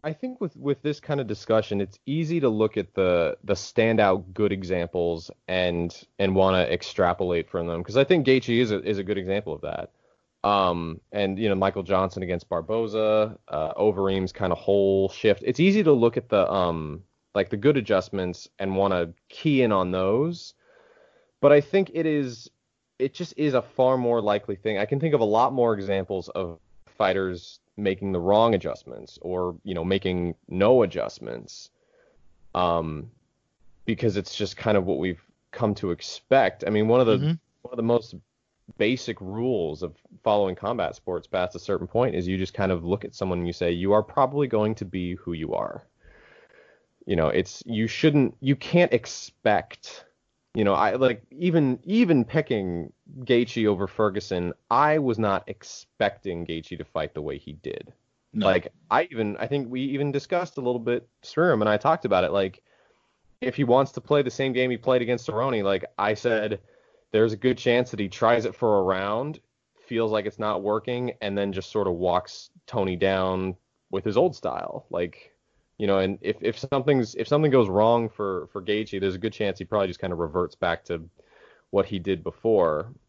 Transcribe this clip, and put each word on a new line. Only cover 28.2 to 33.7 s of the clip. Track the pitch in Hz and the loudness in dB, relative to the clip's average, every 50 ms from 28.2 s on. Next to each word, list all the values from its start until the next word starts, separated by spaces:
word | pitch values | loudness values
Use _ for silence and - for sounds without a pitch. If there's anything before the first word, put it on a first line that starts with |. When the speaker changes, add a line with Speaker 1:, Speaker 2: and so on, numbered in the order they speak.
Speaker 1:
wrong | 85 92 101 107 113 117 110 | 2 4 6 6 6 6 4
adjustments | 92 - 78 - - - - 60 - - - - - | 2 0 -4 -8 -8 -12 -18 -18 -16 -18 -18 -20 -14
or, | - 85 92 90 90 90 85 82 _ | -10 -6 -4 -2 -4 -4 -6 -8 _
you | 104 92 | -8 -6
know, | 85 82 | -4 0
making | 90 95 98 98 95 90 90 87 87 82 _ _ - | 0 0 0 0 0 -2 0 -2 -4 -4 _ _ -10
no | - 92 98 107 127 127 | 0 2 4 6 6 6
adjustments, | 113 92 - 90 55 53 - - 57 55 58 60 57 - - - - - _ _ _ _ _ _ _ _ _ _ _ - _ _ _ - _ | 4 2 0 -4 -6 -6 -8 -10 -12 -12 -12 -12 -14 -18 -20 -20 -20 -20 _ _ _ _ _ _ _ _ _ _ _ -20 _ _ _ -6 _
um, | 90 90 90 85 85 80 80 78 73 71 113 _ _ _ _ _ _ _ _ _ _ _ - | 0 2 2 2 0 0 -4 -6 -8 -10 -14 _ _ _ _ _ _ _ _ _ _ _ -20